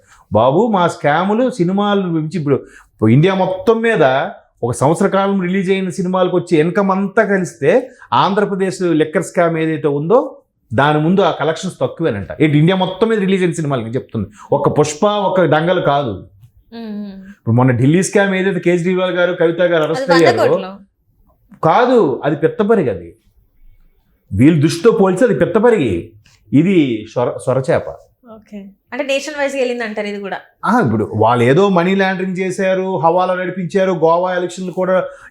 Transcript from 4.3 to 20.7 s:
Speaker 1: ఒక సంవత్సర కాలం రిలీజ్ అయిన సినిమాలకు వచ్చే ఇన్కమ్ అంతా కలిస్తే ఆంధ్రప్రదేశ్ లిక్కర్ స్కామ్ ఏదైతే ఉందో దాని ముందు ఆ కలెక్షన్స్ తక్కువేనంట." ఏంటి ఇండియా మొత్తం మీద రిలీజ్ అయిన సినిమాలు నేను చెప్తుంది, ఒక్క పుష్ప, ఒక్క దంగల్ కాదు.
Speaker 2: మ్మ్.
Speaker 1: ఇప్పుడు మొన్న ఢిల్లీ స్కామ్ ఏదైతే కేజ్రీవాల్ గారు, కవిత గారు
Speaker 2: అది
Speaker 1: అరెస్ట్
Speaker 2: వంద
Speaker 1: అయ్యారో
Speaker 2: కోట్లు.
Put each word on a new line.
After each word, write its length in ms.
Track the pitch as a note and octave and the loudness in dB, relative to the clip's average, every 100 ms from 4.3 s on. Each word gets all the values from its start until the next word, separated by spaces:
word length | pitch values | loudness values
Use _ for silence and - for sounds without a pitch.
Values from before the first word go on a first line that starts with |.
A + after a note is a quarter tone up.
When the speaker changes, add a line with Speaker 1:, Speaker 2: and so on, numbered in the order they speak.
| - _ - | -8 _ -8
Speaker 1:
ఒక 100 | A#2+ | -6
సంవత్సర 340 | A#2+ C3+ D#3+ G3 | 0 2 2 2
కాలం 360 | F#3+ G3 G3 | 2 0 0
రిలీజ్ 280 | F3 F#3+ F3+ | -2 -2 0
అయిన 180 | G3 F#3 | -2 -2
సినిమాలకు 480 | F3+ F3+ F#3 F3+ F3+ | -4 -2 0 0 0
వచ్చే 240 | E3+ E3 | 0 0
ఇన్కమ్ 300 | E3 F#3+ F#3+ | 2 0 0
అంతా 340 | F#3+ G3 A3+ | 0 0 0
కలిస్తే 680 | G3+ G3 E3+ - C#3 A#3+ - - - | 0 0 -2 -2 2 2 0 -14 -2
ఆంధ్రప్రదేశ్ 680 | A#2+ D#3+ G3 G3+ F#3+ F#3+ F3+ | 0 2 0 -2 -2 -4 -2
లిక్కర్ 420 | F3+ D#3 D#3 F#3+ | 0 2 0 -2
స్కామ్ 340 | E3 - E3+ D#3+ | -4 0 0 0
ఏదైతే 300 | D#3+ D#3 D3+ | -2 -2 -2
ఉందో 480 | C#3+ D#3+ A#3+ D4+ - _ _ - | -2 2 2 0 -10 _ _ -6
దాని 260 | A2+ C#3+ D3+ | 0 2 2
ముందు 200 | D#3 G3 | 2 2
ఆ 100 | F3+ | 2
కలెక్షన్స్ 460 | C#3 D3 D#3 F#3 - | 0 -4 -4 -6 -4
తక్కువేనంట." 480 | B2+ - E3 G#2 F#2 - | -6 -2 -4 -4 -6 -2
ఏంటి 180 | D3+ D3 | 2 4
ఇండియా 180 | D#3+ F#3+ | 2 2
మొత్తం 320 | F#3 - A3+ | -2 0 0
మీద 100 | A3 | 0
రిలీజ్ 240 | F#3+ F#3+ | 0 0
అయిన 100 | F3+ | 0
సినిమాలు 300 | D#3 D3 C3+ | -2 -4 -4
నేను 120 | A2 | -4
చెప్తుంది, 340 | B2 - A2+ G2 - - | -8 -6 -8 -8 -10 -4
ఒక్క 160 | C#3 C#3+ | 0 0
పుష్ప, 380 | - D3 - G#3 | 0 -2 0 -2
ఒక్క 380 | G#3 F#3+ F#3 | 0 0 2
దంగల్ 400 | E3 D3+ E3 F3+ | 2 2 0 0
కాదు. 440 | D3+ C#3+ C3 F#2+ - _ - _ _ | 0 0 -2 -8 -14 _ -20 _ _
Speaker 2:
మ్మ్. 540 | A#3 A3+ G#3 G#3 F#3+ F#3+ | -16 -12 -12 -12 -16 -20
Speaker 1:
ఇప్పుడు 280 | G3+ - A2+ | -10 0 2
మొన్న 140 | B2+ | 2
ఢిల్లీ 320 | A#2 C3+ E3+ | 2 2 2
స్కామ్ 320 | F#3+ G#3 G3 | 2 0 0
ఏదైతే 260 | F#3 F#3+ F3+ | 0 -2 -2
కేజ్రీవాల్ 520 | E3+ F3 E3+ F#3 F#3 | 0 0 0 0 -2
గారు, 200 | F3+ F3+ | 0 -2
కవిత 280 | F3 E3 E3+ | 0 0 2
గారు 140 | F3 | 0
Speaker 2:
అది 100 | E3+ | 2
Speaker 1:
అరెస్ట్ 260 | D3+ D#3+ - | 0 -2 2
Speaker 2:
వంద 120 | E3+ | 4
Speaker 1:
అయ్యారో 260 | D#3 - D#4 | 4 4 2
Speaker 2:
కోట్లు. 440 | F3 F#3+ | 0 -4